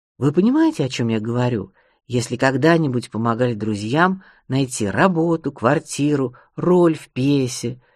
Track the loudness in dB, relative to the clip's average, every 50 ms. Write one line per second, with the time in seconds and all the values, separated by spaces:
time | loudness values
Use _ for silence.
0 | _ _ _ -4 -2 0 2 2 2 2 4 4 2 2 2 0 -4 -4 -4 -4
1 | -2 -2 -2 -2 -2 -2 -2 -2 0 0 -2 -4 -6 -8 _ _ _ _ _ _
2 | _ -6 -4 -4 -4 -4 -4 0 0 0 2 2 4 4 4 4 2 0 -2 -4
3 | -6 -6 -6 -4 -2 -2 0 0 -2 -2 -2 -2 -4 -4 -4 -4 -4 -2 0 0
4 | 2 0 0 -4 -8 -16 _ _ _ -4 -2 -2 -2 -2 -4 -4 -4 -2 0 2
5 | 2 2 2 2 0 0 0 0 -2 -6 -6 -2 0 2 2 0 -2 -4 -4 -2
6 | 0 0 0 0 0 -2 -6 -10 _ _ _ -4 0 2 4 4 4 4 2 0
7 | -6 -10 _ -2 0 2 2 2 0 -2 -4 -6 -8 -8 -10 -12 _ _ _